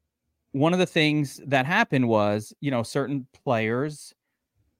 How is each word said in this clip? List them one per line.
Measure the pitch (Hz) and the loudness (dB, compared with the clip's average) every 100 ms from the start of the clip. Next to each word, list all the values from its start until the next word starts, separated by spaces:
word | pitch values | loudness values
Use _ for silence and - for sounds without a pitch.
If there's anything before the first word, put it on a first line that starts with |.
| _ _ _ _ _ | _ _ _ _ _
one | 135 160 | -2 0
of | 180 | 2
the | 175 | 0
things | 170 151 151 139 - 139 | 2 2 2 -2 -6 -2
that | 135 135 | 0 0
happened | 202 226 139 120 | 0 0 2 2
was, | 107 104 107 110 - | 2 2 0 -4 -8
you | 143 | -4
know, | 120 | -2
certain | 113 143 127 143 123 _ | -2 -2 -2 -4 -8 _
players, | 143 113 110 123 151 147 - _ _ _ _ _ _ _ | -2 0 0 -2 -4 -8 -18 _ _ _ _ _ _ _